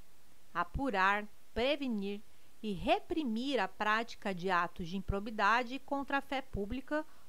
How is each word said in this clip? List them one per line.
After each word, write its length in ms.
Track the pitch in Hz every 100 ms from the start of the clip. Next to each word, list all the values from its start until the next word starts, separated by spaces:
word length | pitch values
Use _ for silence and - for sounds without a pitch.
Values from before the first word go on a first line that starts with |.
| - - - - -
apurar, 760 | 170 175 262 269 196 190 208 208 - -
prevenir 680 | 226 262 294 269 208 196 202 - - - -
e 120 | 214
reprimir 880 | 175 226 403 - 339 262 220 269 254
a 80 | 190
prática 680 | - 214 220 226 - 202
de 160 | 180 185
atos 380 | 175 170 - 165
de 80 | 196
improbidade 840 | - 202 214 214 202 233 233 269
contra 400 | - 277 269 277
a 20 |
fé 220 | - 269
pública, 640 | 277 196 202 254 - 302 311 -